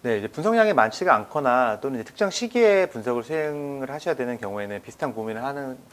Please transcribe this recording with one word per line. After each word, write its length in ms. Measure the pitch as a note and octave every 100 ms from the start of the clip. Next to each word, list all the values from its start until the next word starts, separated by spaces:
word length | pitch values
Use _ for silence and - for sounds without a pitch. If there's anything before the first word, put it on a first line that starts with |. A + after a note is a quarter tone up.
네, 140 | B2 G#2+
이제 100 | G#2
분석량이 460 | - F#3 A#3 G#3+
많지가 400 | D3+ A2 - F3+
않거나 680 | A2+ G#2 D3+ C3+ B2 B2 G#2
또는 200 | C#3 B2+
이제 60 | A2
특정 260 | - G3+
시기에 560 | - A#3+ A#3+ A3 G3 F3+
분석을 360 | A#2 A2 A#2+
수행을 680 | A2+ D#3 D3+ D3 C#3+ C#3 C3
하셔야 240 | D3 F3 C#3
되는 240 | B2 A#2+
경우에는 420 | G2+ G#2 G2+ G2+
비슷한 320 | - - D3
고민을 300 | A2+ A2 A2
하는 340 | B2+ C#3+ C3+ B2+ -